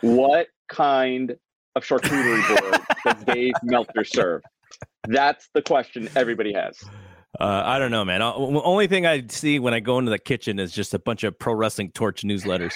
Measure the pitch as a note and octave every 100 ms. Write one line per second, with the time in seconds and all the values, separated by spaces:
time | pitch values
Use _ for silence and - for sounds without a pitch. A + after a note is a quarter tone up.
0 | A#2 A#2+ C3+ D3+ - _ - - D3 C3+
1 | C3 B2+ B2+ A#2+ _ _ _ - - B2+
2 | C#3+ C#3+ A#2 A2+ - - - D#4+ - -
3 | - - - B2 B2+ A#2+ A#2+ A#2+ A2 A2+
4 | G#2 - F#2+ D#2+ - _ _ - - _
5 | A2 B2 C#3+ D3 _ D3+ - D3 A#2 B2
6 | A2 - A#2+ A2+ G#2+ G2 - - G2 G2+
7 | F#2 - _ - G2 G2 G2+ C3 C3 A2+
8 | F#2+ F#2 A2+ G#2+ C3+ D3 E3 F#3+ G3 F#3+
9 | E3+ D3+ A#2+ - D3+ D3 B2 A#2 G#2+ B2+
10 | B2 G#2 - B2+ - G2+ F#2 G#2 G2+ F#2+
11 | - A2 G#2+ E2+ - A2 A2 - F#2+ -
12 | A2 F#2+ G2+ G2+ G2 F#2 E2+